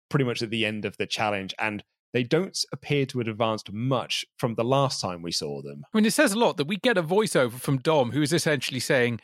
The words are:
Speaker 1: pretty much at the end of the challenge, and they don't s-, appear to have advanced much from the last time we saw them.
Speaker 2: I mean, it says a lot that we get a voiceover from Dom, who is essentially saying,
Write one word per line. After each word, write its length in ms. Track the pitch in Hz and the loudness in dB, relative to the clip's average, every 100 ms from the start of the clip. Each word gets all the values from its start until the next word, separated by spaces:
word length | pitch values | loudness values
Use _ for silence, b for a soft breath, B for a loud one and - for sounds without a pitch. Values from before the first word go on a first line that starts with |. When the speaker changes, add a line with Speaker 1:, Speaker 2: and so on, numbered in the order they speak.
| _ | _
Speaker 1:
pretty 140 | 147 | 0
much 180 | 127 117 | 2 0
at 80 | 113 | -4
the 140 | 113 | 0
end 200 | 107 107 | 0 -2
of 120 | 104 - | -6 -4
the 100 | 98 | -4
challenge, 480 | - 110 101 95 - | 0 0 0 -4 -4
and 240 | 110 104 - _ _ | -4 -4 -10 _ _
they 100 | 120 | -2
don't 280 | 123 156 190 | 2 0 0
s-, 140 | - - | -4 -6
appear 320 | 151 - 147 135 | -8 -2 0 0
to 120 | 127 | -2
have 80 | 117 | -4
advanced 460 | 107 113 107 - | 0 0 0 -6
much 520 | 98 127 127 85 - - - | -6 -2 -2 -2 -6 -8 -4
from 160 | 127 | -4
the 80 | 113 | -2
last 380 | 117 139 135 - | 2 2 2 0
time 220 | 98 87 | -4 -6
we 100 | 85 | -6
saw 280 | - 76 71 | -6 -4 -8
them. 240 | 69 143 147 | -10 -14 -4
Speaker 2:
I 40 | 220 | 2
mean, 60 | |
it 80 | 220 | 2
says 200 | - 294 | 4 2
a 40 | 196 | 4
lot 180 | 220 - | 2 2
that 80 | 143 | -2
we 80 | 202 | 0
get 200 | 254 202 | 2 2
a 40 | |
voiceover 520 | 156 185 220 170 123 123 | 2 2 2 2 2 0
from 200 | - 135 | -2 0
Dom, 340 | 156 156 120 | 4 4 2
who 100 | 139 | 0
is 100 | 147 | 0
essentially 460 | 165 165 147 - 131 | 2 2 0 -2 -4
saying, 420 | - 143 120 117 | 2 2 4 0